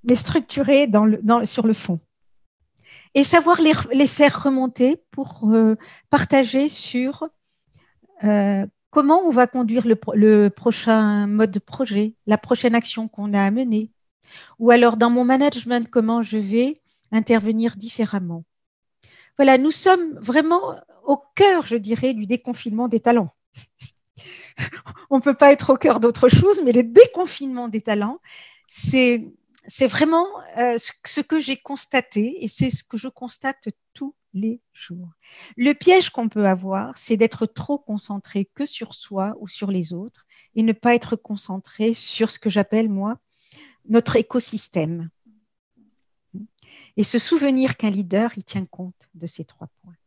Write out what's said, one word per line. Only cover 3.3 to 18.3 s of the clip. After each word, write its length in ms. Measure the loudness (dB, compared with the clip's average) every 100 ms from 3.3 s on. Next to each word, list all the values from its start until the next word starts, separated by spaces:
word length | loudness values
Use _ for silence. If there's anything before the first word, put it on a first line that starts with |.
| 4 4 4
les, 120 | 4 2 0
les 140 | 2 2
faire 360 | 4 2 2
remonter 560 | -2 0 -2 0 0 0 _
pour, 400 | -12 -12 -2 2
euh, 220 | 4 4 2 -6 -20 _
partager 580 | 0 2 2 2 0 -2
sur, 600 | -4 -6 -4 -4 -6 -14 _ _ _ _ _ _ _ _ _
euh, 420 | 0 2 0 -2 -4 _ _
comment 300 | 0 4 4
on 100 | 4
va 160 | 0 -2
conduire 400 | -4 -2 -2 0
le 100 | -2
pro-, 180 | 0
le 340 | 2 4 6 2
prochain 760 | 0 -6 -4 0 2 2 0 -2
mode 240 | 0 -2
de 80 | -2
projet, 560 | _ -8 -4 -2 -4 _ -2
la 120 | -2
prochaine 360 | 0 -2 0
action 340 | 0 -2 -10 -12
qu'on 240 | -10 -4
a 100 | 0
à 80 | 0
mener. 400 | -2 -2 -4 -4 _ _ _ _ -20 -20 _
Ou 120 | 4
alors, 260 | 6 6 4
dans 140 | 2
mon 140 | 2
management, 640 | 2 2 2 -2 -4 -4 0
comment 300 | -2 0 -2
je 140 | -2 -4
vais 460 | -2 0 0 -4 _ _ _
intervenir 640 | -4 0 0 0 -2 -2 -6
différemment. 680 | -14 -6 -4 -4 -6